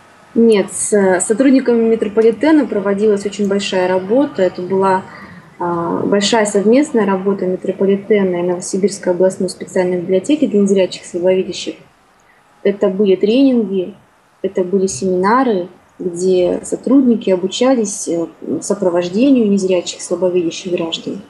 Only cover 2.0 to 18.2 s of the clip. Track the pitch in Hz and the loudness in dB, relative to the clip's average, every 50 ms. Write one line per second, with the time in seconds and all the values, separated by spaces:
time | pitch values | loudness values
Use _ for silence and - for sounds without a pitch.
2 | 226 208 196 226 220 226 220 - - 302 320 294 254 214 - 208 190 202 202 196 | -2 -2 0 2 2 2 2 2 2 2 4 2 2 0 -2 -2 -2 -2 0 2
3 | 214 220 202 202 202 208 196 - 208 190 196 202 202 - 202 185 180 180 185 185 | 2 2 2 0 -2 -6 -4 -2 -2 0 0 -2 -2 -2 -2 0 0 2 0 -2
4 | 185 190 220 269 294 285 - - 185 180 190 - 180 180 190 190 190 190 185 190 | 0 0 2 2 2 0 0 -2 -2 -2 -2 -4 -6 -2 -2 0 2 2 2 0
5 | 185 - - - - - - - - - - - 175 175 175 170 175 170 185 - | -2 -8 -16 -20 -20 -20 -20 -20 -20 -20 -12 -8 -6 -4 -4 -4 -4 -4 -4 -4
6 | - 185 190 208 202 - 247 226 208 208 - 202 185 214 240 269 302 - - 226 | 0 0 0 2 2 2 2 2 2 2 0 2 4 4 4 4 4 2 0 0
7 | 202 196 196 185 185 202 202 196 196 185 185 180 - 190 180 - 196 196 196 196 | 2 2 0 0 0 -2 -2 -2 -2 -4 -4 -4 -4 -6 -4 -2 0 0 0 0
8 | 202 - 220 202 190 185 180 175 175 180 180 180 185 - - 190 190 196 196 - | 0 0 0 2 2 0 0 0 -2 -2 -2 -4 -4 -6 -4 -2 -2 -2 -2 -4
9 | - 185 180 175 185 185 190 - 196 180 - - - - - 196 180 180 180 180 | -4 -4 0 2 0 0 0 -2 -6 -6 -6 -10 -14 -6 -4 -2 -2 0 -2 -4
10 | 170 185 185 190 190 - 302 302 269 208 196 208 202 190 202 196 185 - - - | -2 0 -2 -2 2 0 0 0 0 0 2 2 2 4 4 2 2 0 -2 -10
11 | - - - 175 170 185 185 190 185 196 170 - - - - - - _ _ _ | -14 -10 -8 -2 0 2 2 2 0 -4 -8 -10 -10 -10 -12 -14 -20 _ _ _
12 | _ _ _ _ _ _ _ _ _ _ _ _ - 202 196 - 214 196 190 190 | _ _ _ _ _ _ _ _ _ _ _ _ -4 -4 -2 0 -2 -2 0 0
13 | 214 196 185 185 - 202 226 262 277 269 254 240 214 185 196 190 175 196 - - | 2 2 2 2 2 2 4 4 4 4 4 2 0 0 -2 -4 -4 -6 -10 -16
14 | _ _ _ _ _ _ _ _ - 190 196 196 185 180 185 196 190 190 - - | _ _ _ _ _ _ _ _ -8 -4 -2 -2 -2 0 0 0 0 0 -2 -4
15 | 196 190 185 180 185 196 226 254 269 254 214 180 175 185 - - _ _ _ - | -2 -2 0 0 2 2 2 2 2 0 0 -2 -4 -6 -12 -20 _ _ _ -10
16 | 175 180 170 170 185 190 185 180 180 175 180 - - - 175 170 - - 254 285 | -8 -8 -6 -2 0 0 2 2 2 0 0 -4 -4 -8 -8 -6 -2 2 2 4
17 | 254 240 226 208 - 202 185 180 180 196 - - 247 262 269 233 214 196 - - | 4 4 2 0 2 0 0 0 0 -4 -2 0 2 2 2 0 0 -4 -6 -8
18 | - - 165 170 | -6 -6 -4 -4